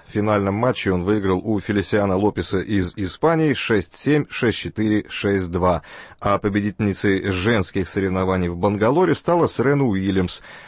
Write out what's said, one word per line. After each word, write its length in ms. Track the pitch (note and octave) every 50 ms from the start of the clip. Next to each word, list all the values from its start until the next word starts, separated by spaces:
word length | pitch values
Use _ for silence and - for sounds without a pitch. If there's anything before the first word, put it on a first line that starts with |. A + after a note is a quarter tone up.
| - -
В 40 |
финальном 420 | - G#2 G2+ G#2+ G#2+ G2+ G2 G2 G2
матче 380 | G#2 A#2 B2+ A#2+ - - G2+
он 100 | F#2 F2+
выиграл 400 | F2 F#2+ G#2+ A2 G2 F#2+ F#2 F2+ -
у 160 | A2 A2 G2+
Фелисиано 580 | - - G#2 G2+ F#2+ - - G#2+ G2+ G2 F#2+ F#2
Лопеса 420 | G#2 G#2 F#2 - E2+ - - F#2+
из 340 | F2 - G#2+ G2 F2+ F2 -
Испании 600 | - G2 F2+ - - - D#3 E3+ D#3+ D#3+ D3+ B2+
шесть 400 | - - - A#2 G#2 F2 - -
семь, 300 | - - C3+ D3 D3+ C#3+ -
шесть 300 | - - - A#2 G2 -
четыре, 460 | - F2 - - A2 G#2+ G#2+ G#2 - -
шесть 400 | - - - G#2 G2+ G2 F#2 F2
два. 320 | E2+ F2+ F2 F2+ F2 D#2+ - - - - - - - -
А 180 | - G2+ G2+ G2+
победительницей 920 | - G#2 G2 G#2 G2+ G#2 F#2+ - A2 G2+ F#2+ - - G#2 F#2+ F#2+ F2 G2+
женских 560 | F#2 F2+ F2+ A2+ A#2+ G#2+ F#2 - - G2+ F#2 -
соревнований 600 | - G#2 F#2+ F#2+ F2+ F#2+ F#2 F#2 F#2 F#2 F2+ F2
в 80 | F2 F2
Бангалоре 580 | F2+ G2+ G2+ G2+ G#2+ A2+ C3+ E3 F#3+ E3 C#3+
стала 340 | - - - E3+ F3 D#3+ -
Серена 380 | - - A#2+ C3+ C#3+ C#3+ C#3 B2
Уильямс. 540 | G2 F#2+ F#2+ G2 F#2+ F#2+ F2+ F2+ - - - - - - -